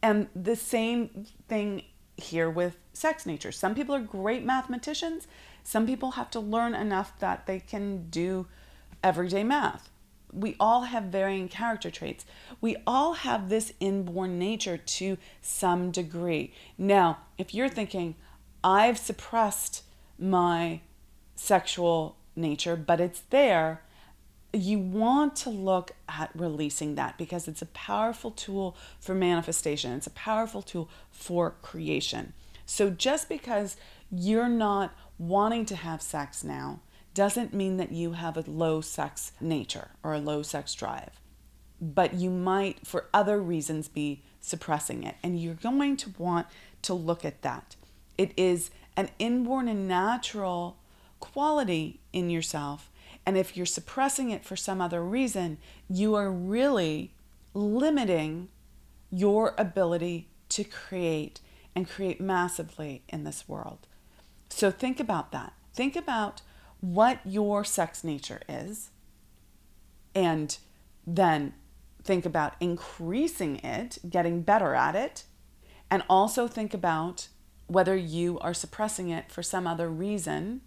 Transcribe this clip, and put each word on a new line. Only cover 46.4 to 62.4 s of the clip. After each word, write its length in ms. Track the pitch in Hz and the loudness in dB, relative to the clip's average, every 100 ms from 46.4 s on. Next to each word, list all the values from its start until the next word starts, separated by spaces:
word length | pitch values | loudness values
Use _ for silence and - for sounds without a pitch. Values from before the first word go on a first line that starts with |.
| 170 - - - | -2 -12 -20 -12
to 120 | - | -4
look 300 | 185 160 170 | -2 0 -2
at 180 | 160 - | -2 -6
that. 320 | - 123 - - - - - - | -6 -6 -12 -20 -20 -20 -12 0
It 160 | 190 - | 0 4
is 340 | 185 175 170 - - - | 4 4 -2 -12 -8 -4
an 140 | 196 - | -4 -2
inborn 480 | 226 247 240 269 247 | 0 2 2 0 0
and 220 | 208 190 | 0 0
natural 880 | 180 196 240 - 214 190 175 175 - _ - - - | 2 2 0 -2 -4 -2 -2 -4 -10 _ -20 -20 -20
quality 840 | - - 294 302 233 165 156 - - | -10 0 2 4 2 0 -2 -8 -6
in 180 | 185 175 | -2 0
yourself. 600 | 165 156 156 143 147 - - - - - | 0 -2 -4 -6 -8 -14 -20 -20 -6 2
And 100 | 190 | 2
if 200 | 185 - | 2 -2
you're 100 | 175 | -4
suppressing 640 | - - - 269 269 254 | -4 -6 0 0 2 -2
it 140 | 208 | -4
for 100 | - | -6
some 260 | 190 - 190 | -8 -4 -2
other 220 | 175 170 | 0 -2
reason, 540 | 175 226 262 196 175 151 - - - | -2 0 0 0 -4 -4 -14 -20 -4
you 260 | 185 214 | 2 4
are 160 | 208 202 | 4 2
really 840 | 180 180 220 269 247 165 151 180 - - - - | -2 -2 2 4 4 2 -2 -6 -12 -20 -20 -12
limiting 960 | 196 208 220 294 294 220 170 156 160 180 - - - - - - | -2 0 2 4 4 2 2 0 -4 -10 -18 -20 -20 -20 -20 -8
your 440 | 185 202 208 220 - | 2 4 6 4 2
ability 680 | 196 180 175 170 170 170 165 - - | 0 2 2 2 0 -4 -8 -20 -6
to 120 | - | -4
create 760 | 202 - - 185 170 156 151 - - - - | -4 -8 -10 -2 0 0 -2 -10 -20 -20 -6
and 160 | - 185 | -4 -4
create 300 | - 190 - | -4 -4 -2
massively 840 | 190 185 | 0 0